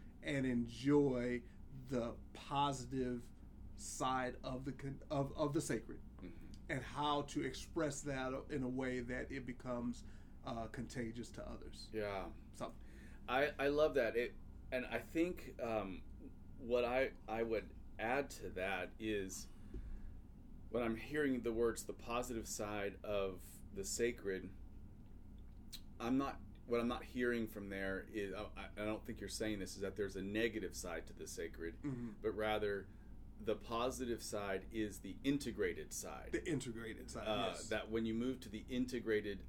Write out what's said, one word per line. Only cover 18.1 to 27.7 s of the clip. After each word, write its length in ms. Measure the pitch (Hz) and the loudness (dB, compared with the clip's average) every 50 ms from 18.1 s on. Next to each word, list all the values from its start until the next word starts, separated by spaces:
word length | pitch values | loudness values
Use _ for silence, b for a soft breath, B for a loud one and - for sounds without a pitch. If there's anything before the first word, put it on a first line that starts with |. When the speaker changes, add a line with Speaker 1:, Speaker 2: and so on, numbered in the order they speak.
| 127 143 139 123 | 4 4 2 0
Speaker 2:
to 180 | - - - 92 87 | -4 -6 -6 -4 0
that 340 | 92 92 98 95 90 90 - - - | 0 2 2 2 2 0 -2 -4 -2
is, 480 | 110 110 107 101 95 92 - - - B B B B B B B B B B B B B B B B - - - - - - - - - | 0 2 2 2 0 -2 -4 -6 -8 B B B B B B B B B B B B B B B B -12 -14 -14 -14 -14 -12 -12 -6 -2
when 120 | - 117 | 0 2
I'm 140 | 120 113 113 | 2 2 0
hearing 460 | 113 - - 147 151 147 135 131 123 | -2 -2 -2 2 2 4 4 4 2
the 100 | 110 117 | 2 2
words, 320 | 113 113 117 117 110 - - | 4 4 4 4 4 2 -4
"the 80 | - | -6
positive 560 | 98 - - - 117 123 123 123 120 113 107 - | -8 -6 -4 0 0 0 0 0 -2 -4 -2 -4
side 460 | - - 107 104 104 104 101 101 92 - - | -4 -2 -2 -2 0 0 0 -2 -2 -4 -2
of 340 | 107 104 101 98 95 90 85 - - - - - - - | 2 2 4 4 2 0 -4 -8 -10 -12 -12 -12 -8 -6
the 100 | 98 95 | -4 -2
sacred," 640 | - - - 117 120 120 - - 98 95 92 - 98 - - - - - - - - - - - - - - - - - - - - - - - - - - - - - - | -2 2 4 4 2 2 0 0 0 0 0 -2 -6 -8 -10 -10 -10 -10 -10 -12 -12 -12 -14 -14 -12 -12 -12 -12 -12 -12 -12 -12 -12 -12 -12 -10 -10 -10 -10 -10 -10 -8 -4
I'm 180 | 117 117 131 135 | 2 4 4 4
not, 200 | 139 139 - - - - - - - | 4 2 -2 -6 -8 -10 -12 -12 -2
what 140 | - 120 120 | 2 2 4
I'm 80 | 117 120 | 4 4
not 140 | 123 120 - | 2 0 -4
hearing 420 | - - 123 123 123 120 117 113 | -4 0 4 4 4 4 4 2
from 220 | 107 - 107 101 | 0 -2 -6 -4
there 380 | 98 | -2